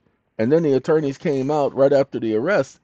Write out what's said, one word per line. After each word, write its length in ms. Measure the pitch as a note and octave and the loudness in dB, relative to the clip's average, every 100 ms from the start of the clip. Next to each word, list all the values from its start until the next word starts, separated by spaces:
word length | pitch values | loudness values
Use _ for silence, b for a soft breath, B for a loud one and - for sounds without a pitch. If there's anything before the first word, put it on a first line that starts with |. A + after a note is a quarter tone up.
| _ _ _ - | _ _ _ -4
And 140 | A2+ | 0
then 100 | D#3+ | 2
the 100 | D#3 | 2
attorneys 440 | C3 - D#3+ C#3+ C#3 | 0 0 0 0 -4
came 320 | E3 C#3 C3 | -4 -4 -2
out 240 | D3+ C3 | -2 -2
right 180 | G#2 C#3 | 0 2
after 280 | C#3 C3+ B2 | 2 0 -4
the 140 | A2+ G#2+ | -2 -2
arrest 440 | D3+ G3 - - | 0 -2 -4 -8